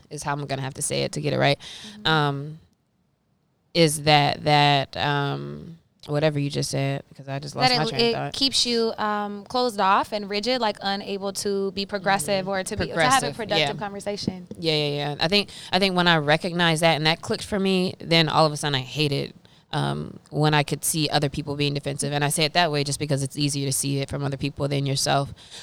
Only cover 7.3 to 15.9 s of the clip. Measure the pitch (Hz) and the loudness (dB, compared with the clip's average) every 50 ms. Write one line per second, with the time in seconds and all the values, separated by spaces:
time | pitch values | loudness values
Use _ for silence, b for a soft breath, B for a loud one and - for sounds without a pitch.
7.3 | 135 139 147 143 - - - 254 247 247 247 226 - - 233 233 233 - 139 143 | -8 -8 -8 -8 -4 0 2 2 2 2 0 0 0 2 2 2 2 0 -2 -4
8.3 | - - 269 269 226 - - 247 240 233 226 226 - - 214 208 208 208 208 208 | -2 -2 -2 0 2 0 0 2 2 2 0 0 0 -2 -2 -2 -2 -2 -4 -4
9.3 | 208 202 202 - - 254 247 247 208 202 196 190 196 233 294 - 226 208 208 190 | -8 -10 -10 -6 -2 -2 0 0 0 2 4 4 4 4 2 0 -4 -6 -6 -4
10.3 | 208 208 208 240 254 262 233 214 202 - - 196 196 202 202 - 196 196 190 196 | -4 -4 -2 0 0 0 0 0 -2 -2 -4 -4 -4 -4 -4 -6 -6 -4 -4 -6
11.3 | 196 - - 208 202 196 196 196 185 196 196 196 208 202 175 202 196 196 196 - | -6 -4 -2 -2 0 0 -2 -2 -2 -4 -6 -4 -4 -2 0 2 2 2 2 0
12.3 | 202 190 185 190 196 190 185 - 214 196 180 165 - 170 160 151 262 - - - | 0 -2 0 -2 -2 -2 -2 -4 -4 -4 -4 -2 0 2 4 6 6 4 2 0
13.3 | 143 - 226 196 - 156 151 143 147 151 214 202 202 202 196 202 208 196 - - | -4 -6 -4 0 2 2 2 2 0 -4 -6 -8 -8 -8 -6 -6 -6 -4 -4 -6
14.3 | 185 180 180 - - - 170 160 156 151 147 147 143 143 147 147 147 - - 165 | -6 -6 -12 -14 -12 -4 0 0 2 2 2 0 -2 -2 -2 -4 -2 -2 0 2
15.3 | 196 208 196 B B B B B - 185 196 196 | 2 2 2 B B B B B 0 2 2 2